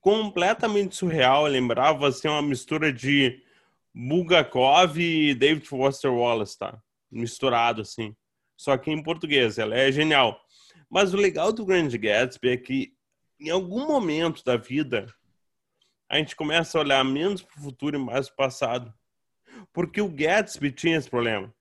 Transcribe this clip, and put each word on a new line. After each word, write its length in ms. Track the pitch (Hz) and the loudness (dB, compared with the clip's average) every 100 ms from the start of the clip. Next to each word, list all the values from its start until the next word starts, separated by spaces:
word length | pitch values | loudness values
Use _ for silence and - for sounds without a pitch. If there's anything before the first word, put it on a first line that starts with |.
completamente 920 | 190 220 214 180 180 226 226 208 190 - | 2 2 0 0 0 0 0 0 -2 -4
surreal. 480 | 180 160 127 139 151 | -4 2 4 4 2
Eu 60 | |
lembrava, 560 | 131 123 117 139 143 143 | 2 0 2 2 2 0
assim, 180 | 120 156 | 0 -2
uma 140 | 151 | -2
mistura 500 | 147 127 - 156 156 | -2 -4 -4 -2 -2
de 500 | 123 131 143 131 - _ _ _ _ _ | -2 0 2 2 -2 _ _ _ _ _
Bulgakov 1040 | - 123 165 170 175 143 196 139 160 185 156 | -12 -2 -2 4 4 4 2 4 6 4 2
e 340 | 170 160 151 127 | 0 2 2 4
David 300 | 139 156 - | 2 2 -4
Foster 460 | 135 135 135 139 | 0 0 0 -2
Wallace, 460 | 120 120 113 104 - | 0 0 0 -4 -8
tá? 180 | 95 110 _ _ _ | -12 -12 _ _ _
Misturado, 720 | 117 117 - 135 120 117 110 | -8 -8 -2 0 2 0 -2
assim. 320 | 101 - 110 - _ _ _ _ | -8 -10 -12 -12 _ _ _ _
Só 200 | - 135 | -2 -2
que 140 | 156 | -2
em 100 | 156 | -6
português. 560 | 156 165 160 143 117 104 | -6 -8 0 2 2 0
Ela 200 | 107 117 | -2 2
é 120 | 135 | 2
genial. 520 | 139 156 147 120 - _ _ - _ _ | 2 2 4 4 0 _ _ -20 _ _
Mas 260 | 180 196 | 0 2
o 40 | 196 | 2
legal 340 | 196 156 185 | 0 2 -2
do 140 | 220 196 | -2 0
Grande 320 | 185 151 120 | 0 0 -2
Gatsby 520 | 107 104 127 - 127 | 0 2 0 -2 -2
é 80 | 123 | -2
que, 360 | 127 131 - _ _ _ _ _ | -4 -6 -6 _ _ _ _ _
em 100 | 151 | -4
algum 380 | 180 180 214 302 | -4 -4 -6 -2
momento 560 | 285 180 151 165 151 - | 0 0 -2 -2 -2 -2
da 100 | 120 | -2
vida, 520 | - 135 143 120 107 _ _ _ _ _ _ _ _ _ _ | -2 -4 -2 -4 -6 _ _ _ _ _ _ _ _ _ _
a 100 | 147 | -4
gente 180 | 151 - | -4 -6
começa 420 | 151 165 165 165 | -2 -2 0 -2
a 40 | |
olhar 220 | 147 135 | 2 2
menos 380 | 131 139 180 196 | 2 0 -2 -4
pro 180 | - 147 | -10 -16
futuro 380 | 143 127 147 147 | -16 -8 -6 -4
e 20 | |
mais 280 | 127 127 131 | -4 -4 -4
pro 100 | - | -4
passado. 560 | 135 - 127 123 117 - _ _ _ _ _ 233 190 | -4 -2 -4 -4 -8 -20 _ _ _ _ _ -20 -12
Porque 260 | - 175 202 | -6 -4 -2
o 80 | 208 | -4
Gatsby 640 | 143 151 202 208 - 143 | -2 0 0 -2 -4 -6
tinha 240 | 123 165 160 | -2 0 0
esse 120 | - | -2
problema. 420 | 120 117 107 101 _ | -2 -2 -2 -6 _